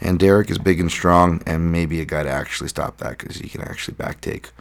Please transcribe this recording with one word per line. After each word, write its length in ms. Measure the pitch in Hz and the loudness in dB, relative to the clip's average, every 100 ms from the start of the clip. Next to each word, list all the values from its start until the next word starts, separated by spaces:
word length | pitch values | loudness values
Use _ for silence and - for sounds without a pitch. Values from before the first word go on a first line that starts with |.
and 180 | 90 90 | -2 4
Derek 320 | 95 101 107 | 6 6 4
is 80 | 87 | 0
big 200 | 87 87 | 2 2
and 120 | 85 | 0
strong, 520 | - 90 87 87 82 - | 0 4 6 6 2 -2
and 260 | 82 85 | -2 0
maybe 280 | 85 82 80 | 0 0 -4
a 40 | |
guy 180 | 76 76 | -4 -4
to 80 | 73 | -2
actually 380 | 67 73 - 73 | -4 -6 -8 -8
stop 300 | - 71 - | -6 -6 -6
that 200 | - - | -10 -10
'cause 180 | - - | -14 -14
he 120 | - | -12
can 140 | - | -12
actually 320 | - - - | -12 -10 -12
back 260 | - - - | -8 -10 -8
take 300 | - - - - | -8 -10 -14 -20